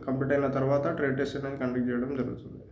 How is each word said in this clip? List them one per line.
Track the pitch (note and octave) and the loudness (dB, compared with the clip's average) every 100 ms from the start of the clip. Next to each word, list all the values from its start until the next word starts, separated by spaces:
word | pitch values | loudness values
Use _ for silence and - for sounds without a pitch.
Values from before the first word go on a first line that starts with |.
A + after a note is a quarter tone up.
కంప్లీట్ | - C3 C3+ | -2 0 2
అయిన | C#3+ C#3 | 2 2
తర్వాత | C3+ C3 C#3+ E3 | 2 4 4 2
ట్రేడ్ | D#3+ C#3 C3 | 0 0 2
టెస్ట్ | C#3 C#3 | -2 -2
అనేది | C#3 C#3 | -4 -2
కండక్ట్ | B2+ B2 B2 | -2 0 0
చేయడం | A#2+ C3 | 0 -2
జరుగుతుంది. | C3+ A#2+ A#2 - - - | -2 -4 -4 -10 -16 -18